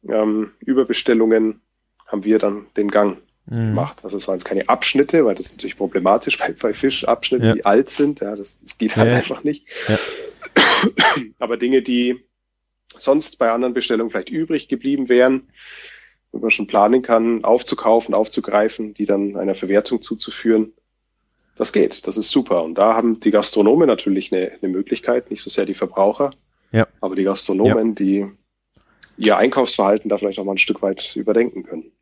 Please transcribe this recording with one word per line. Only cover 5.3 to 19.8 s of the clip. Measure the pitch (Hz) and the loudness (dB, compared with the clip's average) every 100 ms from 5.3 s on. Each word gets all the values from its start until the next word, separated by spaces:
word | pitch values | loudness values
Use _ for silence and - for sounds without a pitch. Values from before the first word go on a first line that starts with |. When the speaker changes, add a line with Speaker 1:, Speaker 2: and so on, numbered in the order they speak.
| 92 | 0
Speaker 1:
das | - | -8
ist | |
natürlich | - - - | -12 -12 -6
problematisch | 98 95 92 113 - - | -4 0 2 2 0 -4
bei, | - | -4
bei | - 117 | -4 -6
Fischabschnitten, | 104 135 131 - 117 - 127 113 | -2 -2 -2 -2 -2 0 0 2
Speaker 2:
Ja. | |
Speaker 1:
die | 110 101 | 2 4
alt | 107 135 | 2 2
sind. | - 147 143 | -2 -2 -2
Ja, | 101 104 | -8 -10
das, | 98 - | -14 -20
das | - - | -20 -6
geht | 110 110 | -2 2
halt | 113 | 2
Speaker 2:
Ja. | 123 | 2
Speaker 1:
einfach | - - 143 | -2 -6 -6
nicht. | 143 _ - - | -6 _ -10 -2
Speaker 2:
Ja. | 107 - - - - - - | -2 -2 -10 -14 -16 -4 2
Speaker 1:
<coughs> | - - - - 214 - 110 _ | 4 4 0 2 0 0 -6 _
Aber | 117 113 | -6 -2
Dinge, | 123 131 | 2 2
die | 117 123 123 123 _ _ _ _ _ _ _ - | 2 0 0 -4 _ _ _ _ _ _ _ -6
sonst | - 143 151 - | 0 0 0 -2
bei | 117 | 0
anderen | 117 127 | 0 -2
Bestellungen | 123 - 113 113 | -2 -2 -2 -2
vielleicht | 101 - | -6 -6
übrig | 156 160 156 - | -6 -4 -4 -4
geblieben | 131 135 139 123 | -6 -2 -4 2
wären, | 123 127 131 _ _ - - - - _ _ _ | 4 4 2 _ _ -20 -20 -20 -20 _ _ _
wo | 113 | -6
man | 113 | -4
schon | 110 101 | -4 0
planen | 110 104 127 | 2 4 2
kann, | 123 113 113 113 107 | 2 2 2 0 2
aufzukaufen, | 120 - - 110 117 - | 2 2 -2 2 2 2
aufzugreifen, | 98 110 - - 104 110 - 107 | -2 0 -4 -2 0 0 -2 -12
die | 104 101 | -6 -2
dann | 101 101 98 | 0 -2 -4
einer | 98 95 | -4 -4
Verwertung | 95 101 | 0 0